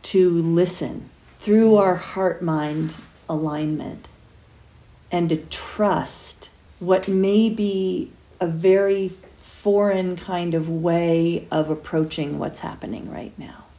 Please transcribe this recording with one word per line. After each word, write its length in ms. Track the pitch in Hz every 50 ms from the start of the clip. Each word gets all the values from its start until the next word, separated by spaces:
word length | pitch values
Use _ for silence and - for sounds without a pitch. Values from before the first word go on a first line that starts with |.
to 280 | - - - 190 185 180
listen 760 | 170 170 165 165 165 170 180 170 - - 156 123 - - - - - _ - - - _
through 380 | - 214 208 220 226 220 214
our 180 | 202 196 190 180
heart-mind 1000 | 170 - - - 190 190 180 165 - 180 165 160 156 151 151 151 156 160 156 - - - - _ - - -
alignment 800 | 165 151 160 156 147 151 156 151 156 147 - - - - - - - _ - - - - - - - - - - _ - - - - - _ -
and 160 | 180 175 170 165
to 80 | 160
trust 1120 | 156 156 - - - - - - - 214 202 175 156 - - - - - - - - - - _ _ _ - - -
what 300 | 180 175 185 - - -
may 420 | 190 190 190 196 202 214 226 226
be 600 | 220 - 208 202 196 190 190 185 185 - - - - - - _ - _
a 80 | 180
very 680 | 170 165 160 165 190 190 196 202 196 196 196 190 185 180 - - - - -
foreign 760 | - - - - - 208 202 202 208 202 196 185 185 180 180
kind 380 | 175 - - 185 175 175 175 165
of 140 | 165 156 165
way 800 | 165 165 160 170 170 170 170 170 165 165 165 170 170 - - -
of 180 | - 160 156 151
approaching 720 | 156 151 - - - 160 156 156 - - 151 143 147 143
what's 220 | - - - -
happening 500 | - - - - - - - - - -
right 280 | - - - - - -
now. 260 | - - - - - - -